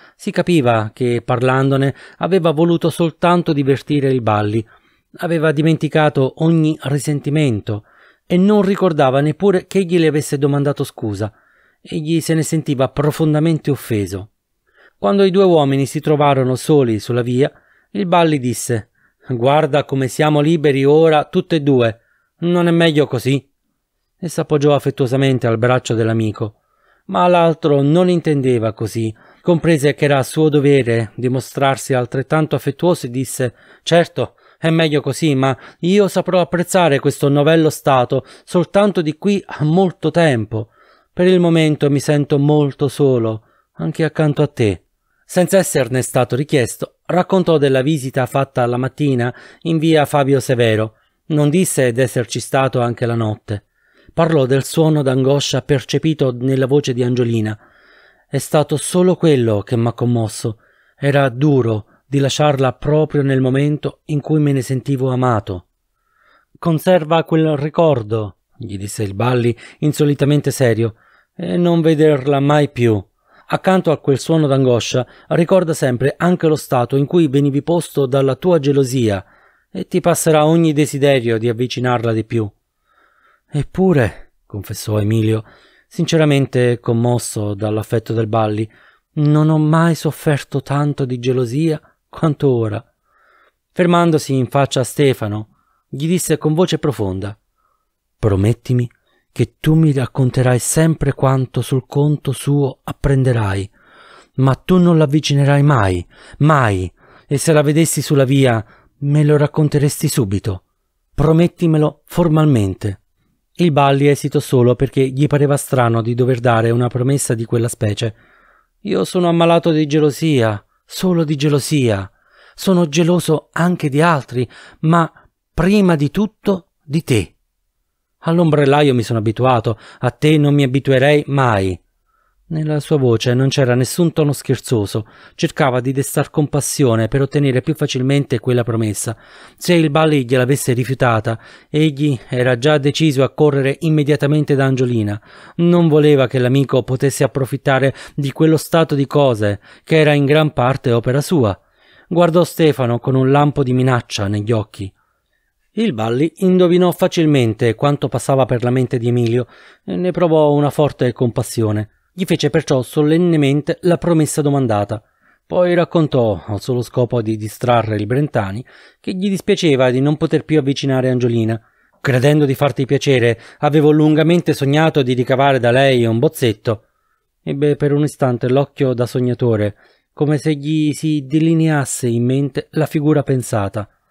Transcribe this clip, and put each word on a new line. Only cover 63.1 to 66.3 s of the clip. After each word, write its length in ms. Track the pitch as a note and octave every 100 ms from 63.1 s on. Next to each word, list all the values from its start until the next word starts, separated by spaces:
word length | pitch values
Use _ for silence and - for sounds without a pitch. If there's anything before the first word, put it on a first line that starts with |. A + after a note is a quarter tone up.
| D3
nel 180 | C#3 C3+
momento 640 | C3 C3+ D3 D3 C#3+ - -
in 140 | D3+
cui 220 | - D#3
me 100 | D3
ne 100 | C3+
sentivo 500 | A#2 C3 - C3+ C3
amato. 560 | B2 B2+ A2 - F2+ - _ _ _ _ _ _